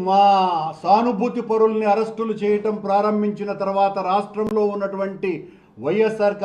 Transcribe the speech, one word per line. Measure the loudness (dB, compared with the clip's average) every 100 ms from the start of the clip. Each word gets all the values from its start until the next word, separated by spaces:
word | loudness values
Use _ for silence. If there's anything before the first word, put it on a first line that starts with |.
| 2
మా | 4 6 4 2 -2 -4 -4
సానుభూతి | 2 2 2 0 -2 -2 -2
పరుల్ని | 2 2 2 2
అరెస్టులు | 2 0 -4 -6 -2
చేయటం | 0 0 -2 -4 0
ప్రారంభించిన | 0 2 0 -2 -2 -6 -4
తర్వాత | -2 2 0 0 0
రాష్ట్రంలో | 0 -2 -4 -2 0 0
ఉన్నటువంటి | -2 -4 -4 -6 -4 -4 -6 -10 -20 _ -8 -2
వైఎస్ఆర్ | 2 2 2 0 2